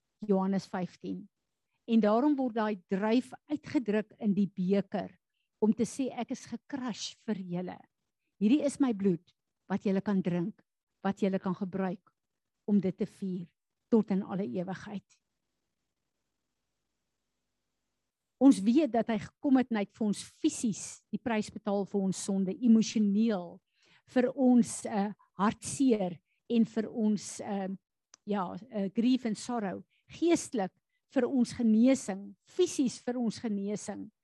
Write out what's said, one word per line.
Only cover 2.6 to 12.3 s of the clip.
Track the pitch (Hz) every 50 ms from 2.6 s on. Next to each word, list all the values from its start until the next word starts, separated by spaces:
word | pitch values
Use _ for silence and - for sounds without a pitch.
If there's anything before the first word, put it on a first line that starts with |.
| 214 214 214 185 _ -
druif | 196 190 208 214 226 254 247 - - - _ -
uitgedruk | 302 - - - - 294 233 208 202 214 208 _ - - 240
in | 208 190
die | 180 202
beker | - - - 180 180 196 202 196 - - 190 185 - - _ _ _ _ _ _ _ _ -
om | 214 214 -
te | - 233
sê, | - - - 269 233 -
"Ek | 240 226 -
is | 262 - -
gecrush | - 240 220 _ - 294 262 247 254 190 - - - - _ -
vir | - 214
julle. | 196 190 180 175 175 185 180 - - - _ _ _ _ _ _ _ _ _ _ -
Hierdie | 196 214 262 302 294
is | 277 - -
my | 277 254 226
bloed | 190 196 202 175 156 _ _ _ _ _ _ _ _ _ -
wat | 185 202 -
julle | 202 190 196
kan | - 214 202 190
drink, | 170 - 175 175 170 214 - _ _ _ _ _ _ _ _ _ -
wat | 196 196 -
julle | 214 190 190 185
kan | - 196 180
gebruik | - 208 180 170 196 190 185 180 - _ _ _ _ _ _